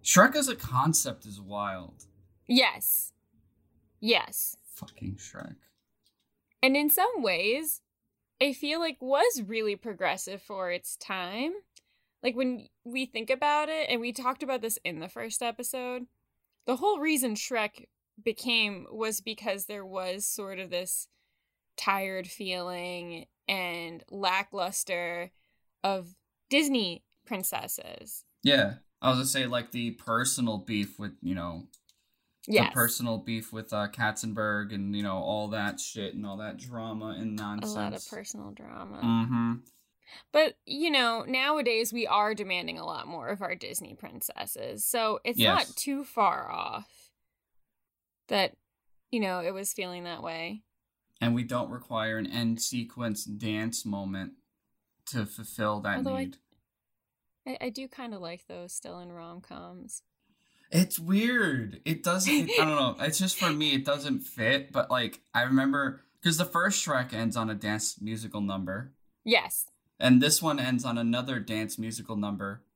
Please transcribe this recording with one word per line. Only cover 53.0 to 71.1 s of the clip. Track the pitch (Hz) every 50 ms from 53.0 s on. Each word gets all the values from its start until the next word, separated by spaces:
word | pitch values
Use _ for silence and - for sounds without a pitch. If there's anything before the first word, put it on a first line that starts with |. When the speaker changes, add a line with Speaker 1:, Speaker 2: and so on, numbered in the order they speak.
| 120 113 104 104 -
Speaker 1:
dance | - 104 104 117 107 107 107 110 117 113 - -
moment | 107 101 101 98 95 95 95 95 87 - _ _ _ _ _ _ _ _ _ _ _ _ _ _
to | - 135 120 107
fulfill | - - - 110 - - - 107 107 107 104
that | - 202 202 247
Speaker 2:
Although | 262 269 262
I | 262 277
Speaker 1:
need. | 277 - _ _ _ _ _ _ _ _ _ _ _ _ _ _ _ _ _ _ _ _ _ _
Speaker 2:
I, | 262 262 -
I | - 254
do | 220 262 269 254
kinda | - - 254 233 214 190
like | 175 165 175 180 _
those | - 180 175 175 180
still | - - - 175 175 180
in | 175 175
rom-coms. | 175 170 165 170 170 180 185 - - - 175 175 180 180 - 208 - - _ _ _ _ _ _ _ _ _ _ _ _ _ _
Speaker 1:
It's | - 170 185 - - -
weird. | 165 170 190 202 226 240 254 240 202 170 139 123 113 98 - - _
It | 156 160 -
doesn't, | - 175 175 185 185 262 302 294 - - 466 466
I | 392
don't | 156 302
know. | - - 120 -
Speaker 2:
<laughs> | - -
Speaker 1:
It's | 151 156 175
just | 190 185 -
for | - 185 170
me, | 151 151 151 151 139
it | 135 135
doesn't | 147 143 143 139 143 135 131
fit. | - - - - 110 113 135 139 139 -
But, | - 131 - -
like, | 127 123 120 110 - - _ _ -
I | 117
remember, | 123 131 135 135 135 139 139 143 139 135 135 - _ _ _ _
'cause | - 175 160 160
the | 180
first | 175 - 170 175 202 196 - -
Shrek | 165 143 127 127 127
ends | 117 113 117 110 104
on | 120 113 110
a | 107
dance | 101 - 107 107 110 - - - -
musical | 101 107 113 110 113 104 - 104
number. | 101 98 98 98 95 90 95 104 127 135 _ _ _ _ _ _ _
Speaker 2:
Yes. | 214 233 190 - - - - - - _ _ _ _ _ _
Speaker 1:
And | - 127 127 123
this | 135 151 151 -
one | 175 160 147 139
ends | 123 127 127 120 -
on | 127 117 117
another | 117 117